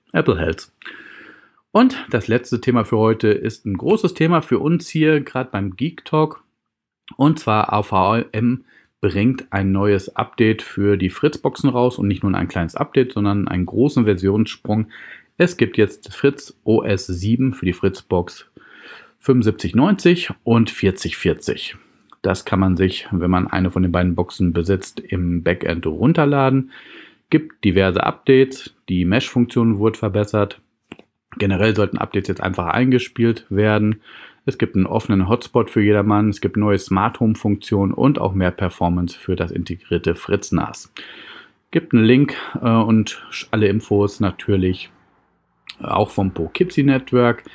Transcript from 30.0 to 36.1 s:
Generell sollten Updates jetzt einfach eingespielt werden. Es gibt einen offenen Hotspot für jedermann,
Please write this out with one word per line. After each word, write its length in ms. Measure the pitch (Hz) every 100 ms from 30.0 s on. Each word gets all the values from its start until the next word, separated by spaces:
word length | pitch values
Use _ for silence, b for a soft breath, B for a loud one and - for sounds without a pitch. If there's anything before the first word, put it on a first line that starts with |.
| 107 104 104 107 101 - _ _ _ - _ _ - -
Generell 360 | 98 95 110
sollten 260 | 101 98 -
Updates 280 | - 101 92
jetzt 140 | 90
einfach 240 | 95 92 85
eingespielt 800 | - 127 127 - - 117 113 -
werden. 520 | 98 107 107 107 110 B B B B -
Es 120 | -
gibt 180 | - 95
einen 120 | 92
offenen 420 | 113 - 98 92
Hotspot 400 | 117 - 123 113
für 120 | 110
jedermann, 480 | 104 104 104